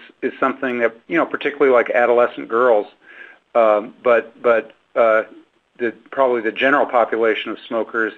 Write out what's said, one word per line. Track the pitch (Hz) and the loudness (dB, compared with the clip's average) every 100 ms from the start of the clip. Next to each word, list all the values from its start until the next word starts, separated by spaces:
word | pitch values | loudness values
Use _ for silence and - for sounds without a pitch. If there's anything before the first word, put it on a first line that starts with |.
| - _ | -14 _
is | 127 - | -8 -4
something | 135 131 131 120 | -4 -4 -6 -2
that, | 117 - - | -2 -4 -6
you | 165 | -4
know, | 131 | -2
particularly, | - 147 143 139 | -4 -8 0 2
like, | 123 107 | 2 2
adolescent | - 120 120 123 - 135 | 0 2 2 0 -4 -6
girls, | 113 127 107 104 _ - - - - _ 120 | 0 2 2 0 _ -20 -20 -20 -20 _ 0
um, | 110 107 104 - | 2 2 -2 -6
but, | 123 117 113 - | 0 0 0 -4
but, | 120 113 110 _ _ 131 | 0 0 -2 _ _ 0
uh, | 117 110 107 - _ _ _ - | 2 2 -2 -12 _ _ _ -8
the, | 120 - _ | -8 -8 _
probably | - 131 120 | -2 0 0
the | 110 | -4
general | 101 131 139 - | -2 0 0 0
population | 123 110 113 113 104 117 | 0 0 0 0 -2 -6
of | 101 - | -12 -8
smokers, | 117 104 117 110 | -8 -6 -4 -6